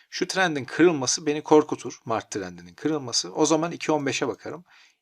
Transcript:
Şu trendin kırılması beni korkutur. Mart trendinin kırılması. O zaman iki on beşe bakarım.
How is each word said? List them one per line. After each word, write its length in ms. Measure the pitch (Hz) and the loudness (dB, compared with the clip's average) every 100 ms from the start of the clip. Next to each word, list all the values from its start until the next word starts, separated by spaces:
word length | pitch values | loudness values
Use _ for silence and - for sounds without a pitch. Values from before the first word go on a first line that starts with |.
| _ | _
Şu 180 | - 185 | -6 -4
trendin 380 | 185 185 147 127 | 0 0 0 -4
kırılması 600 | - 170 156 127 - 151 | 4 4 6 0 -2 -2
beni 180 | 151 | -2
korkutur. 560 | - 151 151 - 123 - - | 4 4 4 -2 -8 -12 -4
Mart 260 | 110 - | -4 -4
trendinin 420 | 107 92 87 87 | -8 -8 -12 -18
kırılması. 600 | 87 147 156 127 117 175 | -6 -2 -2 -2 -4 -4
O 120 | 185 151 | 0 2
zaman 260 | 156 170 | 4 0
iki 200 | 143 - | -6 -2
on 140 | 151 139 | 0 0
beşe 220 | 123 135 | -2 -2
bakarım. 380 | 101 - 151 - - - _ | -4 -8 -12 -16 -20 -20 _